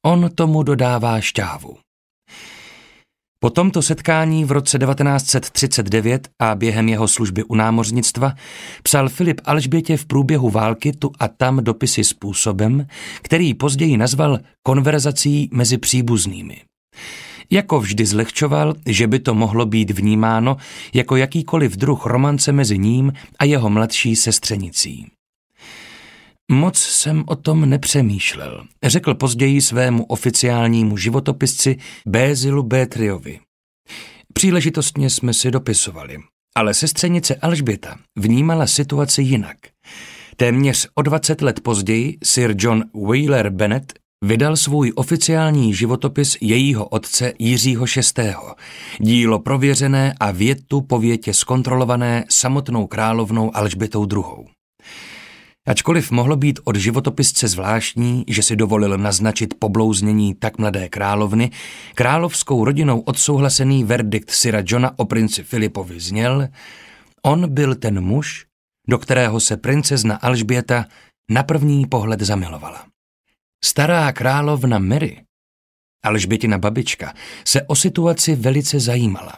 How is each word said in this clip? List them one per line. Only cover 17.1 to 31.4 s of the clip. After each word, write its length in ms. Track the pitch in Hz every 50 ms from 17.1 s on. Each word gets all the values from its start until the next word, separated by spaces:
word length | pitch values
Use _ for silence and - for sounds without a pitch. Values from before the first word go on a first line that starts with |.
| - - - - - - - _
Jako 300 | 180 196 202 196 156 139
vždy 260 | 110 95 104 107 110
zlehčoval, 680 | 95 101 107 113 - - - 151 143 143 151 151 151 151 - -
že 200 | 127 110 92 120
by 120 | 110 113 131
to 160 | 117 123 113
mohlo 320 | 107 113 107 104 113 120
být 240 | 107 107 113 107 110
vnímáno 680 | 104 92 101 107 107 107 110 110 113 113 117 131 135 135 - - - - - - -
jako 220 | 127 127 - 135
jakýkoliv 600 | 131 131 135 - 170 151 - - 165 147 113 90
druh 300 | 95 139 135 139 131 -
romance 460 | 113 113 127 135 143 147 135 - -
mezi 260 | 139 139 135 107 104 95
ním 340 | 98 107 117 127 135 139 135 - - - _ _
a 60 | -
jeho 260 | 143 147 135 113 107
mladší 460 | 101 110 113 113 - - - 120 113
sestřenicí. 880 | 110 - 117 104 - - - 110 101 95 87 - - - - 64 60 57 - _ _ _ _ _ _ _ _ _ _ - - - - - - - - - - - - - _ _ _ _ -
"Moc 280 | 139 135 156 185 180 -
jsem 460 | - - - - - 151 156 151 151
o 100 | 156 160
tom 340 | 135 - 156 156 160 151 135
nepřemýšlel," 920 | 139 139 139 - - 143 127 107 101 95 - - - 85 71 65 58 - - - _ _
řekl 320 | - 131 - 175 - 156 131
později 480 | - 135 131 117 117 139 139 139 143
svému 420 | 135 - 117 123 127 127 120 117 113
oficiálnímu 920 | - 117 - - 127 120 - - 123 120 117 117 117 117 117 110 107 104
životopisci 800 | 98 90 117 113 139 139 - 139 139